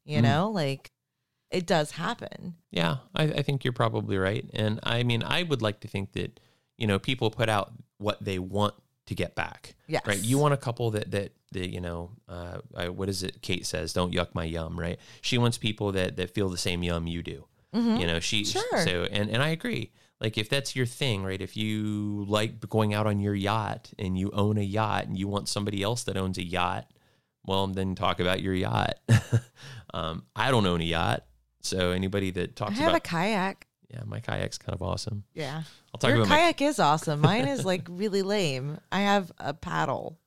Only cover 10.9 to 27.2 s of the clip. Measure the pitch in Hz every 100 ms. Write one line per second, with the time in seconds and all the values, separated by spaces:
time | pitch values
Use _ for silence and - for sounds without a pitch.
10.9 | 107 - 101 95 _ _ 95 92 90 90
11.9 | 85 87 113 - 87 87 92 - - 87
12.9 | 92 95 92 - - - 90 - 85 85
13.9 | 92 87 90 85 87 82 82 80 85 85
14.9 | - - - - 123 120 - 113 104 101
15.9 | 95 90 - 90 - 95 90 95 87 87
16.9 | 85 85 85 82 71 - _ - 226 233
17.9 | 226 85 82 - 107 104 381 494 254 160
18.9 | 90 90 101 107 117 151 165 247 127 -
19.9 | _ _ - 110 110 104 139 - 131 120
20.9 | - 139 98 95 95 92 107 107 107 104
21.9 | 104 104 104 101 104 110 110 - 110 107
22.9 | 104 107 101 101 101 98 110 104 110 -
23.9 | - 95 92 98 104 104 107 98 104 107
24.9 | 95 98 95 98 101 - 104 101 101 101
25.9 | 120 - 98 95 92 87 90 90 98 -
26.9 | _ _ _